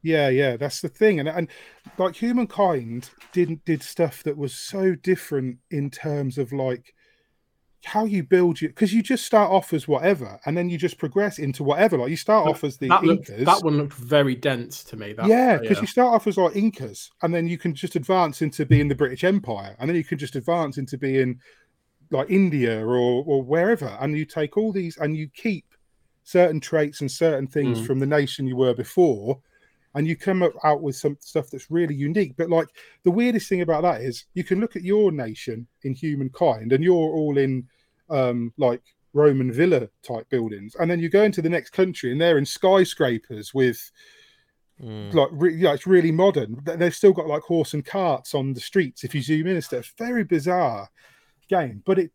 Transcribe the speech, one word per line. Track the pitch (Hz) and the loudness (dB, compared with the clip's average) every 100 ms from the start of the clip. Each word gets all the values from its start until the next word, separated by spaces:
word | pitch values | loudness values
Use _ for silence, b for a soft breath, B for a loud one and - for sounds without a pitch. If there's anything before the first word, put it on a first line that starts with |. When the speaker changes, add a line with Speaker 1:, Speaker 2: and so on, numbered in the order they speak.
Speaker 1:
Yeah, | 160 160 139 | 0 2 2
yeah, | 131 139 117 | 2 0 -2
that's | 139 - | -6 -6
the | 160 | -10
thing. | _ 220 175 | _ 2 2
And, | 143 | -2
and, | 165 165 B B B - - | -4 -6 B B B -20 -4
like, | 185 | -4
Humankind | - 233 247 226 - 196 147 113 117 - _ - | -2 -2 0 -2 0 0 0 -4 -12 -12 _ -6
didn't, | 180 165 165 | -2 -2 -2
did | - 151 | -4 -4
stuff | - - 165 - | -4 -2 -2 -2
that | 156 147 | -8 -6
was | 139 | -8
so | - - 196 190 | -8 -10 -2 -2
different | 165 - 180 - 143 131 123 _ | 0 -2 -2 -2 -4 -4 -10 _
in | 147 139 | -6 -6
terms | - 156 147 139 123 | -8 -6 -4 -4 -6
of, | 123 | -6
like, | 139 131 123 _ _ _ _ _ _ _ _ _ _ - | -4 -4 -4 _ _ _ _ _ _ _ _ _ _ -4
how | 208 | -2
you | 220 202 | 0 -2
build | 143 185 175 160 | 2 4 4 0
your, | 156 | -6
'cause | - 214 | 0 2
you | 220 | 2
just | 202 254 | 0 -4
start | - 220 196 | 2 4 4
off | 190 190 | 2 2
as | 160 139 | -6 -2
whatever, | 139 175 180 110 98 - | 0 2 0 -4 -10 -4
and | 165 | -2
then | 175 | -2
you | 170 | -2
just | 175 - | -4 -4
progress | 156 196 208 202 | -4 -2 -2 -4
into | 143 131 | -6 -2
whatever. | 143 151 220 160 | -2 2 2 0
Like, | 123 | -2
you | 160 | -6
start | - 214 | 2 2
Speaker 2:
That, | 156 | 4
Speaker 1:
off | 151 | -2
as | 147 - | -6 -4
the | 135 | 2
Speaker 2:
that | 180 | 4
looked, | 165 165 - | 4 2 -2
Speaker 1:
Incas. | 104 143 | -2 2
Speaker 2:
that | 196 | 4
one | 165 147 | 4 0
looked | 147 | -2
very | - 120 147 139 123 | -8 2 2 4 0
dense | 143 127 120 - | -2 -2 -6 -14
to | - 110 | -16 -14
me. | 104 | -12
That, | 110 196 | -2 4
Speaker 1:
Yeah, | 240 254 170 | 4 4 2
'cause | 113 | 2
Speaker 2:
yeah. | 202 | -2
Speaker 1:
you | 214 | 0
start | - 247 | 2 4
off | 226 220 | 4 0
as, | 190 | 2
like, | 175 | 0
Incas, | 202 214 - 120 98 - _ | 2 -2 -2 -12 -12 -20 _
and | 170 | -2
then | 170 170 | -2 -2
you | 170 | -4
can | 175 | -6
just | 143 185 175 | -6 -6 -6
advance | 139 185 165 139 | 0 0 0 -2
into | 156 - | -6 -4
being | 143 127 147 | 4 4 4
the | |
British | 135 139 127 | 0 -2 0
Empire, | 180 196 120 104 98 - | 0 0 -2 -10 -10 -8
and | 135 | -4
then | 170 | -2
you | |
can | 156 151 | -4 -6
just | 143 139 | -6 -8
advance | 117 170 151 139 | -2 -2 -2 -6
into | 131 131 | -10 -6
being, | 135 135 127 123 b b b b _ _ _ | -2 0 0 -4 b b b b _ _ _
like, | 131 - | -4 2
India | 185 190 147 120 110 110 | 2 4 2 0 0 0
or, | 123 123 123 | 2 2 0
or | 151 139 | 0 -2
wherever, | 123 156 185 233 123 104 | 0 2 2 0 -2 -6
and | 139 151 | -4 -4
you | |
take | 151 - 151 - | -4 -4 -2 -2
all | 220 | -2
these, | 196 170 - | -4 -6 -6
and | 151 156 | -4 -4
you | 156 | -8
keep | - 233 180 _ _ _ _ _ _ | -6 -6 -6 _ _ _ _ _ _
certain | - 180 175 156 | 0 4 4 2
traits | - 160 147 147 | -2 -2 -2 -4
and | 139 | -8
certain | - 165 143 135 | 0 0 0 -2
things | 151 127 117 | -2 0 -2
Speaker 2:
Mm. | 113 | -2
Speaker 1:
from | 135 | -2
the | 135 | 2
nation | 151 139 - 131 | 2 0 -4 -4
you | |
were | 127 127 | 2 2
before, | 120 117 - 175 110 110 135 _ _ _ _ _ | 0 -2 2 4 2 -4 -6 _ _ _ _ _
and | 143 160 | -4 -2
you | |
come | 160 - 190 | -2 -2 2
up, | 175 - | 0 2
out | 151 147 | 2 2
with | 156 | -2
some | 135 147 143 | -2 -4 -4
stuff | - 160 143 | -6 -6 -4
that's | 135 - | -12 -4
really | 170 165 | -2 -2
unique. | 143 143 170 170 131 | -2 0 0 -2 -2
But, | 170 | 0
like, | 165 156 b b b | 0 0 b b b
the | 185 | 0
weirdest | 185 247 226 - | 2 2 0 -2
thing | 185 | -2
about | 170 156 | 0 2
that | 175 120 | 2 0
is | 127 120 - | -4 -8 -10
you | 180 | -8
can | - 190 | -2 -2
look | 226 185 | -2 -6
at | |
your | 180 208 202 | 0 2 2
nation | 151 113 110 - 113 120 _ | 0 -8 -8 -10 -10 -12 _
in | 139 | -8
Humankind, | 131 160 143 131 - 170 110 113 | -6 -4 -4 -6 0 0 0 0
and | 135 | 2
you're | 170 175 156 | 4 4 2
all | 156 151 139 | 0 0 0
in, | 135 131 127 _ _ _ _ | 0 -2 -8 _ _ _ _
um, | 147 127 120 120 131 | 0 0 -2 -6 0
like, | 196 233 _ _ _ | 0 0 _ _ _
Roman | 143 147 135 127 | 2 4 4 -2
villa | 120 175 147 110 _ | 0 2 2 -2 _
type | - 117 113 | -12 -12 -4
buildings, | 127 113 104 101 - | -4 -4 -8 -14 -4
and | 165 | -2
then | 175 | 0
you | 165 | 2
go | 196 | 4
into | 214 196 | 4 2
the | 160 | -2
next | 170 - | -2 -4
country, | - 185 - 123 | 0 0 0 -6
and | 135 | 0
they're | 170 156 | 4 2
in | |
skyscrapers | 143 - 185 190 180 - 135 113 _ 107 104 | 0 0 4 4 4 0 -2 -2 _ -14 -6
with | 135 127 110 - b b b b b b b _ _ | 2 2 2 -12 b b b b b b b _ _
Speaker 3:
Mm. | 117 107 104 | -14 -12 -2
Speaker 1:
like, | 160 139 | 2 2
re-, | 147 175 165 | 2 0 2
yeah, | 175 | 0
it's | 143 185 | 0 4
really | 185 170 | 4 6
modern. | 160 190 151 110 120 | 4 4 2 -4 -8
Th-, | 143 165 | -8 0
they've | 175 | -2
still | - 202 | 4 4
got, | 185 160 | 4 -2
like, | 151 | -4
horse | - 170 147 | 0 -2 0
and | 151 | -4
carts | - 196 180 131 - | -6 -2 0 -2 -4
on | 147 135 | -4 -4
the | 127 | -6
streets | - 196 147 - | -2 -2 -2 -6
if | - | -8
you | 151 | -8
zoom | 127 156 165 | -2 -2 0
in | |
and | 180 | -4
stuff. | - 123 | -4 -8
It's | - _ | -10 _
a | |
very | 233 247 | -4 -4
bizarre | 175 165 147 180 151 107 98 b b b b b _ | 0 -2 0 0 0 -4 -12 b b b b b _
game, | 190 139 101 - | -2 -2 -8 0
but | 190 | 0
it | 165 | 0